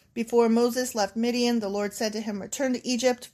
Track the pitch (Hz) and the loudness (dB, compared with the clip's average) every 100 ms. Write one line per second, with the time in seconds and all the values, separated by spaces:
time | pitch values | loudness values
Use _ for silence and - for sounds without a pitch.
0 | _ - 226 233 233 226 240 254 254 233 | _ -8 0 4 4 4 2 0 -2 -2
1 | 196 226 240 240 240 240 202 202 202 - | -2 0 0 2 2 2 0 -2 -4 -4
2 | 220 208 220 202 202 - 262 247 - 240 | -4 -4 -6 -6 -8 -4 -2 -2 -2 0
3 | 247 247 - | 0 0 -6